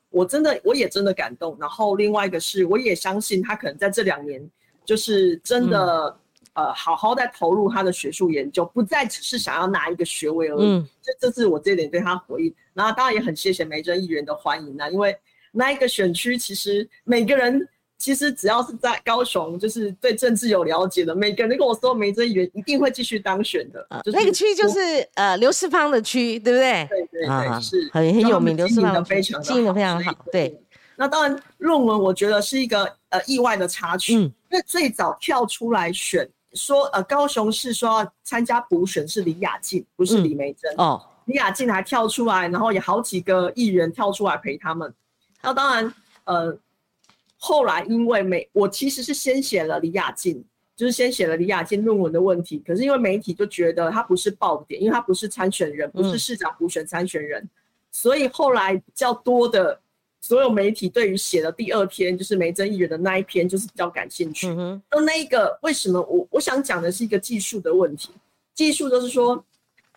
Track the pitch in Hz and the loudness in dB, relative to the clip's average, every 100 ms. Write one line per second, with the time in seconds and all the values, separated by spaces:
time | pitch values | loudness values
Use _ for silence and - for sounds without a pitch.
0 | _ 180 185 285 302 - - 196 226 196 | _ 0 2 2 2 2 2 2 0 0
1 | 196 185 131 - 170 139 151 - 214 202 | 0 0 -4 -6 -8 -6 -8 -2 0 2
2 | 208 208 196 170 - 196 175 214 247 175 | 2 2 0 -4 -2 0 2 2 2 -2
3 | 190 202 214 190 185 214 151 147 202 196 | -2 -4 -2 -2 -2 -4 -6 -2 -2 0
4 | 190 143 147 135 147 _ _ _ - 214 | 0 -2 -6 -12 -14 _ _ _ -2 0
5 | 226 202 185 170 - 247 247 208 180 165 | 2 4 4 2 0 2 4 2 2 2
6 | 151 - _ _ _ - 143 - - 165 | -2 -6 _ _ _ -4 -4 -2 -2 0
7 | 214 254 247 - 170 202 196 196 190 175 | 0 0 -2 -2 0 2 2 0 -2 -2
8 | 143 160 185 147 135 - - 240 202 302 | -6 -2 0 0 -2 -2 -2 -2 0 0
9 | 247 - - 165 - 143 185 190 156 175 | -2 -6 -8 -6 -4 -2 0 -2 -2 -4
10 | 165 - 151 165 160 147 208 185 147 _ | -4 -4 -4 -2 -2 2 2 2 -2 _
11 | - 508 254 240 214 151 190 185 147 175 | -8 -2 -2 2 2 2 0 0 0 -2
12 | 175 185 - 139 165 - _ 190 214 226 | -2 -4 -6 -4 -4 -6 _ -2 -2 2
13 | 254 214 214 156 196 185 156 151 165 180 | 0 0 -2 -2 -2 -2 -4 -6 -2 -2
14 | 180 156 147 151 156 156 147 139 147 185 | -2 -4 -4 -4 -4 -4 -6 -10 -4 0
15 | 202 196 _ _ _ 214 262 277 254 226 | 0 -2 _ _ _ -2 0 0 0 0
16 | 185 170 240 247 - 196 202 202 226 _ | 0 0 -2 -4 -4 -6 -2 -2 -4 _
17 | - 240 220 277 247 277 - _ _ - | 0 2 2 2 2 0 -2 _ _ -8
18 | - 269 294 - - 233 240 226 240 233 | -2 0 0 0 0 0 -2 -4 -2 -2
19 | - 233 247 185 160 180 214 226 208 185 | 0 0 0 -2 -4 -4 -4 -4 -6 -2
20 | 254 226 247 220 240 190 160 165 190 185 | -2 2 2 2 2 2 2 0 0 0
21 | 165 170 208 208 226 262 262 226 254 247 | 0 0 0 0 0 2 2 2 2 2
22 | 202 208 240 190 180 214 202 277 269 254 | 0 0 0 0 -2 -4 -2 2 2 0
23 | 240 220 196 190 226 170 - - - - | -4 -4 -2 -2 -2 -4 -6 -12 -14 -10
24 | 208 359 415 - 415 370 415 381 359 302 | -2 2 2 4 2 4 2 2 0 0
25 | - - 202 185 247 370 359 285 294 254 | -2 0 2 4 2 2 0 2 2 2
26 | 220 254 240 226 214 247 262 196 147 - | 0 0 0 0 2 4 4 2 0 -4
27 | 330 165 151 135 127 117 120 185 156 160 | -4 -4 -2 0 0 -2 -2 -2 0 2
28 | 160 214 226 196 165 160 180 226 185 180 | 4 4 4 4 2 2 2 4 4 2
29 | 175 196 196 - - 254 220 190 190 170 | 0 0 -2 -4 -2 2 2 2 0 0
30 | 175 - - 180 156 151 _ _ _ - | -4 -6 -4 -2 -2 -4 _ _ _ -4
31 | 269 302 294 277 - - 311 311 233 214 | 0 2 0 -2 -10 -4 2 4 4 4
32 | 190 185 202 208 208 269 247 208 196 - | 2 2 2 2 0 -2 0 0 -2 -6
33 | - 185 - 262 240 208 175 - 165 185 | -4 -4 0 2 2 2 -2 -2 -2 0
34 | 214 226 160 - - 359 - 349 277 - | 2 4 2 -2 -4 -2 0 0 0 0
35 | 170 - - 269 240 - 233 214 170 180 | -2 -2 -2 0 0 -2 -2 0 0 -4
36 | - 175 127 _ _ - - 277 277 196 | -2 -2 -2 _ _ -8 2 2 2 0
37 | 185 285 285 247 214 214 254 226 233 220 | 0 0 2 0 0 0 -4 -2 0 0
38 | 190 _ - 233 240 240 240 170 185 170 | 0 _ -6 -2 0 0 2 0 0 -2
39 | 151 214 170 165 185 104 - 185 - - | -4 -2 -2 -2 -4 -6 -6 -6 -4 -2
40 | 185 220 160 143 143 - 160 156 170 123 | 2 4 2 0 -6 -6 -4 0 0 0
41 | - _ - 269 208 196 247 190 196 254 | -8 _ -4 -2 -2 -2 -2 -2 -2 -2
42 | 220 226 233 190 175 180 226 190 - 202 | 0 0 0 0 0 0 0 0 0 -2
43 | 233 185 185 185 180 - 226 180 165 165 | -2 -4 0 2 2 0 2 2 2 0
44 | 208 196 202 151 139 143 151 165 147 - | -2 0 -2 -2 -6 -8 -6 -6 -8 -14
45 | _ _ _ _ - 262 277 240 226 - | _ _ _ _ -4 0 2 0 -2 -6
46 | _ _ - 175 165 143 _ _ _ _ | _ _ -2 -2 -2 -6 _ _ _ _
47 | _ _ _ - - 302 233 165 180 233 | _ _ _ -8 0 2 2 0 0 0
48 | 233 226 190 175 - 214 196 - 269 269 | 2 2 2 -2 0 0 2 0 -4 -4
49 | 247 294 269 262 269 196 160 156 165 185 | -6 -4 0 0 0 -2 0 -2 -2 -2
50 | 139 - 180 135 - _ _ - 247 - | -4 -4 -4 -4 -8 _ _ -4 -2 2
51 | 247 165 170 165 175 190 170 202 226 208 | 0 2 0 0 0 -2 -2 0 2 2
52 | 170 165 190 175 170 151 - 180 269 269 | 2 2 2 2 -2 -8 -4 0 2 2
53 | 214 202 - 175 202 - 170 165 165 220 | 2 0 -2 -4 -2 0 0 2 0 0
54 | 185 185 202 196 190 151 147 - 208 240 | 0 0 0 -2 -2 -2 -6 -2 0 0
55 | 233 185 208 - 185 - 160 147 147 - | 0 -2 -4 -2 -2 -2 -4 -4 -6 -2
56 | 190 185 - 233 160 - 170 170 156 170 | -2 -2 -4 -6 -6 -4 -4 -4 -6 -4
57 | 185 160 151 147 208 _ _ _ _ - | -4 -6 -8 -10 -12 _ _ _ _ -2
58 | 233 294 262 - 285 240 190 190 - - | 0 2 0 0 2 2 2 -2 -4 -4
59 | 254 240 - 247 240 220 170 - _ _ | -2 -2 2 2 4 2 0 -2 _ _
60 | _ _ - 247 269 208 202 220 185 240 | _ _ 0 4 4 4 2 0 -2 0
61 | 214 190 - 170 160 165 226 208 190 - | 2 0 0 0 0 -4 -2 0 0 0
62 | 180 180 190 196 170 175 196 202 170 160 | -2 -2 -2 0 0 0 -2 0 0 0
63 | 190 190 196 185 175 190 220 - 175 170 | 0 0 0 0 0 -2 -4 -6 -6 -6
64 | - - 165 151 180 170 180 196 - 294 | -8 -6 -6 -6 -6 -4 -6 -8 -2 0
65 | 311 320 302 247 175 - 320 285 196 180 | 2 0 0 0 0 0 -4 -2 0 0
66 | - 349 - - - 262 277 180 170 185 | 2 0 0 -2 0 -2 -2 -2 -2 -2
67 | 226 202 - 226 - 220 165 180 170 147 | -2 -2 -2 -6 -6 -4 0 2 2 -2
68 | - - _ _ _ - 311 294 277 247 | -14 -20 _ _ _ 0 0 0 0 0
69 | 247 254 240 247 - _ _ _ _ | 0 2 2 0 -6 _ _ _ _